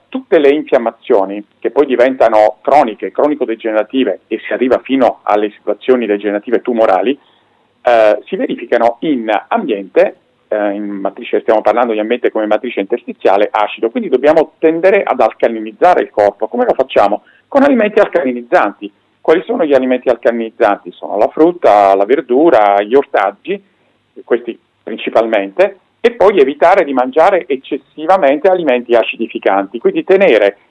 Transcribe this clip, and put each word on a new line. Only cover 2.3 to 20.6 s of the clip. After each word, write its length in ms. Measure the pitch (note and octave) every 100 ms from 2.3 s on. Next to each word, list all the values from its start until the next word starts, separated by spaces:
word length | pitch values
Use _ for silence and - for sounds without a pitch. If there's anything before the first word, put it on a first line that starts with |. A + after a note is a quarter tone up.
| A2 G#2+ -
croniche, 480 | - C#3 B2 G#2 F#2+
cronico-degenerative 1080 | - D3 D3 A#2 A2+ A2+ G#2+ G#2+ C3 B2+ - -
e 140 | A2+ -
si 40 |
arriva 280 | B2 B2+ A2+
fino 420 | - C3+ A2+ -
alle 260 | - G#2 G#2
situazioni 560 | - - G2+ - B2+ A2
degenerative 560 | G2+ G#2 G2+ G#2 A2+
tumorali, 560 | - A#2 A2 F#2 G2+ C#3 _ _ _ _ _ _
eh, 400 | - A#2 A2 G#2+
si 120 | - F#3+
verificano 600 | - C3 - A#2+ A2+ -
in 280 | E3+ C3 A2 G#2+ -
ambiente, 680 | A#3 F3 G2+ F#2+ D#3+ G3+ - _ _ -
eh, 220 | G#2+ G#2
in 140 | G2+
matrice, 560 | G#2 G2+ G2 - A#2 G#2+
stiamo 200 | - A2
parlando 320 | G#2+ G#2+ B2
di 60 | G#2+
ambiente 320 | G#2+ B2 A2+
come 160 | - G#2+
matrice 340 | G#2+ B2 A2+
interstiziale, 720 | G2 A#2+ - - A#2+ G2 G#2
acido, 380 | G#2+ G#2 - A2+
quindi 180 | B2 C#3+
dobbiamo 460 | B2+ C#3 E3 D3 -
tendere 440 | D#3+ E3 F3+ G3
ad 180 | - B2+
alcalinizzare 800 | A2 - B2 A2+ A2 G#2+ E3+ E3+
il 80 | G#2+
corpo. 400 | - G#2 - G#2+
Come 160 | B3
lo 80 | A#3+
facciamo? 520 | - B2+ - G2+ G#2 _ _ -
Con 160 | C#4+
alimenti 380 | C#4+ B3+ G#3 G#3+
alcalinizzanti. 920 | F#3+ F3 C3 A#2+ A#2+ E3+ G#2+ - G2+ _ _ _
Quali 220 | - E3
sono 220 | - - D#3+
gli 80 |
alimenti 340 | C3+ B2+ B2+ C3+
alcalinizzanti? 840 | A#2 B2+ A#2 A2+ -